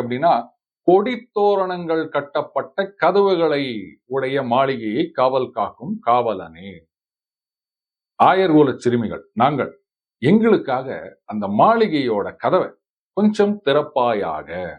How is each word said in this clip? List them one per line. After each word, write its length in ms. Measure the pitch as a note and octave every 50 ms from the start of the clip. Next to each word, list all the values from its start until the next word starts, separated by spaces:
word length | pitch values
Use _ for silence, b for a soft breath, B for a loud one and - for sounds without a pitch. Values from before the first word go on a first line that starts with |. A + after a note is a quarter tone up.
அப்படின்னா, 320 | B2 A#2 B2 B2+ D3+ E3+ D3 A#2+ A#2+ - _ _ _ _ _ _ -
கொடித்தோரணங்கள் 1160 | - F3+ G3 G#3 B3+ B3 - - _ - G#3+ G#3 G#3 G3+ F#3+ F#3+ F#3 F3+ F3 F3 D#3+ E3 D#3+ D#3 D3+
கட்டப்பட்ட 760 | - C#3+ C#3+ - - D3+ C#3+ - - C3+ B2+ - - - - - - - -
கதவுகளை 640 | E3+ F#3 G3+ G3+ G3 F#3+ E3+ E3 D#3 D3 C#3+ C#3+ C3 A#2 G#2 F#2 E2 - _ _
உடைய 300 | - B2+ C3+ C3 C3 C3+ C#3 C3
மாளிகையை 680 | A#2+ A#2 C3 C3+ C3+ C3 A#2 A2+ G#2+ G#2 B2+ E3+ E3
காவல் 400 | - - B2+ C3 C3 C3+ C3 A#2+
காக்கும் 440 | - A2+ G2+ F#2+ - - A#2 E3 G#3+ - -
காவலனே. 640 | A#2+ A#2+ B2 A#2 A2+ G#2 F#2 F2 D#2+ D#2+ E2 F#2 G2+ F#2 E2 _ _ _ _ _ _ _ _ _ _ _ _ _ _ _ _ _ _ _ _ _ _ _ _ _ _ _ -
ஆயர் 360 | A#2 C#3+ F3+ F#3+ F#3+ F3 D#3
குலச் 260 | D3+ D3 C3 A2+ - -
சிறுமிகள் 400 | B2 A#2 A#2+ A2+ G2 E2+ D2 - _ - G#2 A#2
நாங்கள், 300 | C#3 D3+ C3 G#2 D2+ - _ _ _ _ _ _ _ _ - -
எங்களுக்காக 680 | C3+ G3 A3+ A3 A#3 G3+ - - - C3 C3 C3+ C3+ G#2 E2 D#2 F#2+ - _ _
அந்த 200 | - G#2+ G#2+ G2+ G2 G2+ A2+
மாளிகையோட 680 | D#3 G3+ A3+ A#3 A3 G3 D#3 C#3+ C3 A#2+ A2 G2+ F#2 - -
கதவை 340 | - - B2 D#3 F#3 C#3+ - - _ _ _ _ _ _ _ -
கொஞ்சம் 400 | - G#3 G#3+ G#3+ - G3+ G#3 G#3 G#3 -
திறப்பாயாக. 840 | C3+ C#3 D3 D3 - - C3+ A#2+ A#2+ A#2 G2+ F#2+ E2+ D#2 D#2 D2 D2+ E2 F2+ F#2 E2 D#2